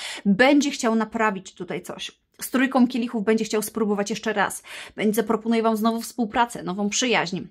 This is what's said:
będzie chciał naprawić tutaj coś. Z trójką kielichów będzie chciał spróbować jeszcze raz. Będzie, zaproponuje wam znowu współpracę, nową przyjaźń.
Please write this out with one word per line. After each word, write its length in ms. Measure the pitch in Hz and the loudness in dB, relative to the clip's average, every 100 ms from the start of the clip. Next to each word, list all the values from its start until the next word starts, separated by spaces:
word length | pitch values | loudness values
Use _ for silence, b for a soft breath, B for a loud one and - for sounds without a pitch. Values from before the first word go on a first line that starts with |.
| B B 202 | B B 2
będzie 460 | 196 254 294 285 | 4 6 6 4
chciał 240 | - 240 220 | 0 0 0
naprawić 580 | 220 226 214 190 190 | 0 0 -2 -2 -10
tutaj 280 | - 175 180 | -12 -8 -8
coś. 300 | - - - - _ - | -10 -12 -14 -16 _ -14
Z 80 | - | -4
trójką 380 | 254 262 262 240 | 0 2 4 4
kielichów 360 | 247 240 233 | 2 -4 -2
będzie 220 | 202 220 220 | 2 2 2
chciał 160 | 214 | -2
spróbować 480 | 208 - 208 202 202 | -2 -2 0 0 -2
jeszcze 240 | 214 220 | -4 -2
raz. 300 | 208 185 - - B B - | 0 -2 -4 -14 B B -2
Będzie, 180 | 208 | 0
zaproponuje 500 | 214 214 220 226 233 | 2 2 0 0 2
wam 140 | 220 220 | 2 2
znowu 240 | 226 226 | 0 -2
współpracę, 640 | 226 - 214 254 240 - | -6 -6 -2 0 -2 -2
nową 260 | 175 196 202 | -6 -2 -2
przyjaźń. 500 | - 254 190 170 180 - | 0 2 2 0 -4 -8